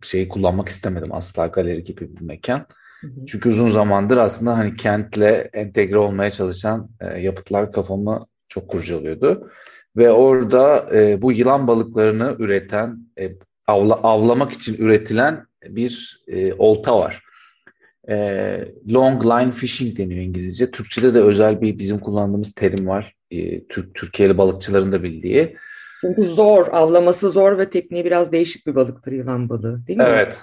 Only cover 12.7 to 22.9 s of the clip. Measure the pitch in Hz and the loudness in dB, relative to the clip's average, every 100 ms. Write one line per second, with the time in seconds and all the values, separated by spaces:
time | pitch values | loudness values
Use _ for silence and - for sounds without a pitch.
12.7 | 107 117 117 - - 95 92 _ _ - | -4 -4 -8 -16 -12 -12 -12 _ _ 0
13.7 | 101 104 113 113 107 117 120 135 - 110 | 2 2 2 2 4 2 2 -2 -6 -10
14.7 | 107 110 107 - 110 143 156 - _ - | -2 4 4 2 0 0 -2 -12 _ -12
15.7 | 107 120 - - - - 90 95 - 107 | -6 -6 -8 -18 -20 -10 -4 -4 2 2
16.7 | - 135 110 80 - _ _ _ _ _ | 2 2 0 0 -6 _ _ _ _ _
17.7 | _ _ _ - 104 101 98 101 95 - | _ _ _ -6 -4 -4 -4 -6 -8 -12
18.7 | - 104 123 131 127 117 117 127 120 123 | -14 -2 2 2 2 2 2 0 -4 -8
19.7 | - 120 101 92 90 92 90 90 87 127 | -6 -6 -6 -6 -6 -6 -6 -6 -4 -4
20.7 | - 117 120 123 117 104 101 107 101 110 | -4 -12 0 4 6 6 4 2 2 -2
21.7 | 101 98 104 104 104 101 101 101 - 98 | -4 -6 -6 -4 -4 -2 -4 -6 -2 -2
22.7 | 98 95 | -2 -4